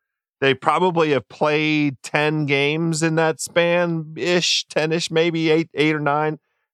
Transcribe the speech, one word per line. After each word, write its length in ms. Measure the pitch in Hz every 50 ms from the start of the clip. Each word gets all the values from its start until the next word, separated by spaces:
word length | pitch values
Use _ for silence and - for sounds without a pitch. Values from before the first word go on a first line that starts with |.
| _ _ _ _ _ _ _ _
they 120 | 139 135 135
probably 580 | 135 - 160 151 160 180 185 165 165 160 151
have 160 | 143 127 - _
played 680 | - - 156 151 151 151 151 156 151 151 147 147 131 - -
ten 420 | - - 151 147 151 156 156 151
games 560 | 135 139 139 139 143 151 160 170 165 160 151
in 140 | 160 165 160
that 240 | 160 160 160 160 -
span-ish, 1300 | - - - 170 170 170 170 175 175 170 170 160 156 156 160 - 135 175 175 180 165 - - - -
ten-ish, 420 | - - 143 151 160 160 170 165 -
maybe 400 | 160 160 165 175 165 165 160 156
eight, 200 | 156 165 165 - -
eight 220 | - 151 156 156
or 40 | 151
nine. 400 | 147 143 143 151 156 156 156 151 _ _ _ _ _ _